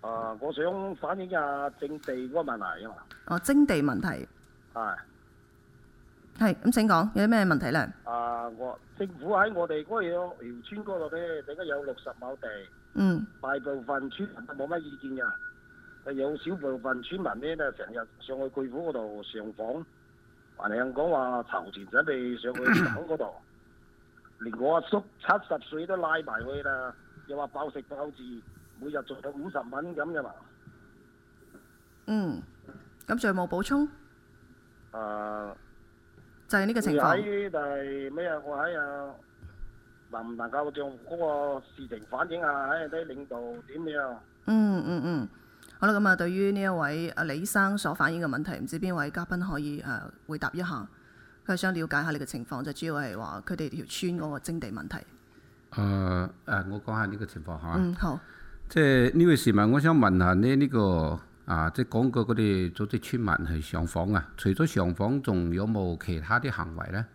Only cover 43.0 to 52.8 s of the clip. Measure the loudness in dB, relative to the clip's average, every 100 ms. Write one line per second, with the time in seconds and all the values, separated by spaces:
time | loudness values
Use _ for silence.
43 | -6 -10 -10 -8 -8 -12 -12 -8 -4 -4
44 | -4 -8 -16 _ 2 4 4 2 0 -2
45 | -2 -2 -4 -10 -20 -20 -20 0 2 4
46 | 4 4 2 2 2 2 0 2 0 -2
47 | -4 -2 -2 -2 0 2 2 2 -2 2
48 | 2 2 0 0 -2 -4 -6 -4 -2 -2
49 | -2 -4 -4 -2 -2 -2 -4 -6 -6 -6
50 | -8 -16 -10 -6 -4 -2 -4 -4 -8 -16
51 | -20 -20 -20 -12 -4 0 0 0 0 0
52 | 0 -2 -4 -8 -6 -6 -6 -6